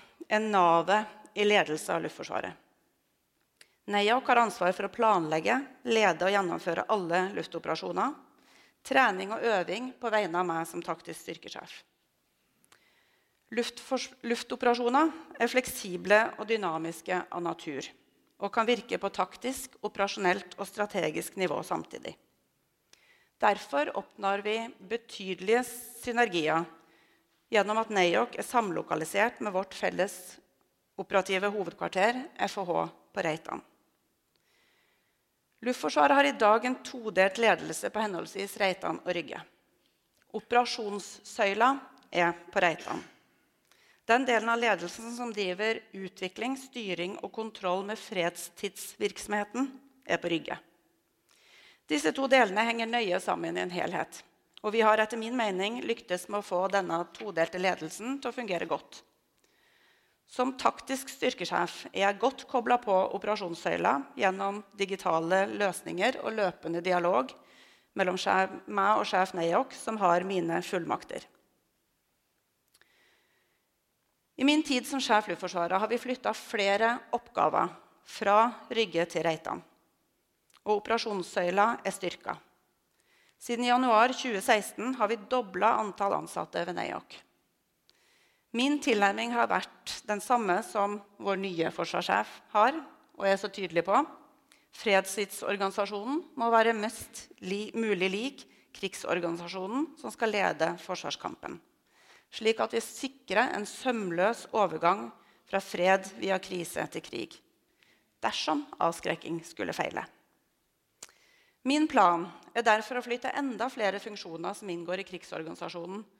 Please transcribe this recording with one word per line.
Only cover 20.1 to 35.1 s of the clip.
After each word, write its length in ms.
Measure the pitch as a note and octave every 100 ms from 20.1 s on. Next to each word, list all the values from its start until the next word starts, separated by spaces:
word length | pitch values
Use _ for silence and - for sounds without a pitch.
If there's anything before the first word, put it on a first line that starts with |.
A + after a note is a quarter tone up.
| - F#3 F#3+ F3+ -
og 80 | G3
strategisk 680 | - G#3 G3+ D#3 D#3+ F3 -
nivå 220 | F3+ -
samtidig. 520 | D#3 - - - - - _ _ _ _ _ _ _ _ _ _ _ -
Derfor 520 | G#3+ G3+ - C#4+ D4+ -
oppnår 400 | G3 - G3 G3+
vi 120 | G#3 A3 A3+ -
betydelige 840 | F#3 A#3 - - F#3+ F3+ F#3+ A#3 B3 - - -
synergier 640 | - A#3 A#3 E3+ D3+ D#3+ E3+ - _ _ _ _ _ _ -
gjennom 240 | G#3+ G3+ G#3+
at 140 | A3
naoc 400 | G#3 F3 F#3 A#3 -
er 80 | G#3
samlokalisert 920 | B3 G#3 D#3+ - D#3+ D#3+ G3+ A3+ - A3
med 80 |
vårt 220 | F#3 G3 -
felles 640 | F#3 F3 G3+ - - - _ _ _ _ _ -
operative 540 | F#3+ G3 F#3 F#3+ G3+
hovedkvarter, 640 | G#3 E3+ - F3 F#3 G#3 B3+ D#4 -
F 220 | G3+ -
O 80 | F3
H, 220 | D#3+ E3 - _
på 100 | -
Reitan. 380 | E3+ D#3 - - - _ _ _ _ _ _ _ _ _ _ _ _ _ _